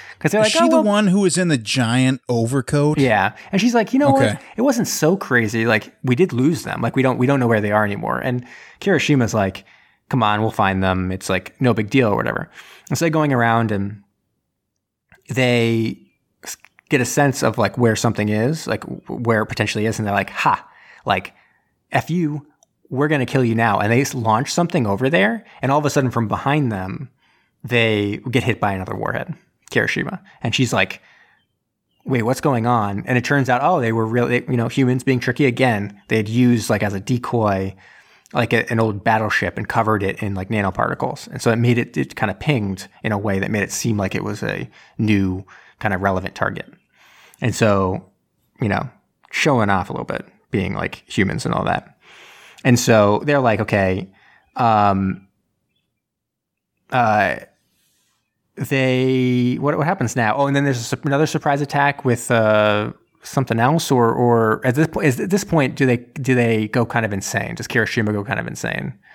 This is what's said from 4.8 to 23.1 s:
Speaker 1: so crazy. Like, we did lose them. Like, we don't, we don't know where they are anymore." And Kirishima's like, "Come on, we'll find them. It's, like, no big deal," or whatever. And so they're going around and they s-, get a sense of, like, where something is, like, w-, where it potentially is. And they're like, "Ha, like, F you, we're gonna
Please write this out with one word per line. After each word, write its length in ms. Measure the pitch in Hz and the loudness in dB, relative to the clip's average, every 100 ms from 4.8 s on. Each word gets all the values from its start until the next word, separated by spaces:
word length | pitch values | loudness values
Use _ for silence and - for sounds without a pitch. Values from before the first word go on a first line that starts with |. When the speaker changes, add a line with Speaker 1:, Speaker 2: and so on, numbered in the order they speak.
| 170 | -2
Speaker 1:
so 300 | - 156 190 | 0 0 0
crazy. 480 | - 123 110 113 113 | 0 0 0 0 2
Like, 280 | 107 - - | 0 -2 -6
we 120 | 131 123 | 0 2
did 160 | 190 | 2
lose 320 | 120 139 160 | 2 0 0
them. 180 | 110 90 | -4 -4
Like, 140 | 117 135 | -2 0
we 60 | |
don't, 160 | 131 120 | 0 2
we 100 | 127 | 2
don't 140 | 139 | 2
know 60 | 120 | 2
where 140 | 110 | 2
they 100 | 104 | 2
are 100 | 104 | 2
anymore." 360 | 104 104 110 123 | 0 -2 -4 -4
And 260 | 131 123 123 - - - | -2 -4 -6 -18 -20 -6
Kirishima's 520 | 202 160 - 143 110 | 0 2 4 2 2
like, 300 | 113 95 - - _ _ _ - | 0 -2 -4 -14 _ _ _ -4
"Come 120 | 131 | 0
on, 180 | 107 104 | 2 2
we'll 100 | 110 | 0
find 320 | - 98 95 | 2 2 2
them. 280 | 95 92 92 | 0 0 -2
It's, 180 | 95 - | -6 -4
like, 300 | 92 - - | -4 -6 -2
no 120 | 123 | 0
big 160 | 110 107 | 0 0
deal," 200 | 131 113 | 2 2
or 60 | 98 | 2
whatever. 320 | - - - - - - - | 0 -4 -8 -14 -20 -20 -8
And 80 | 139 | -2
so 80 | 165 | 0
they're 40 | |
going 200 | 156 151 | 0 2
around 400 | 127 117 113 113 | 2 4 2 2
and 320 | 101 101 104 _ _ _ _ _ _ _ _ _ _ _ _ - | -2 -4 -10 _ _ _ _ _ _ _ _ _ _ _ _ -8
they 680 | 113 127 120 113 113 113 - _ _ _ _ | -2 0 2 2 0 -2 -6 _ _ _ _
s-, 140 | - - _ _ - | -16 -16 _ _ -2
get 100 | 139 | 0
a 60 | 120 | 0
sense 380 | - 143 123 | 2 2 2
of, 140 | 120 107 | -2 0
like, 200 | 98 - | -2 2
where 180 | 117 107 | 2 2
something 320 | 120 107 104 | 0 0 0
is, 380 | 107 120 160 - | 0 0 -2 -4
like, 140 | 104 | -6
w-, 200 | - - - 113 | -8 -14 -10 -4
where 180 | 120 110 | 0 0
it 20 | 107 | 0
potentially 380 | - 107 110 110 | -2 -4 -2 -2
is. 140 | 107 | -2
And 80 | 104 | -2
they're 60 | 98 | -2
like, 160 | 98 | -2
"Ha, 360 | - - 104 - - - - - | -2 0 0 -4 -20 -20 -8 -2
like, 280 | 95 95 - _ _ _ _ _ | -2 -4 -16 _ _ _ _ _
F 180 | 131 - | -4 -2
you, 360 | 175 156 147 - _ _ _ _ | -2 -2 -4 -12 _ _ _ _
we're 180 | 127 | -2
gonna 200 | 147 | 0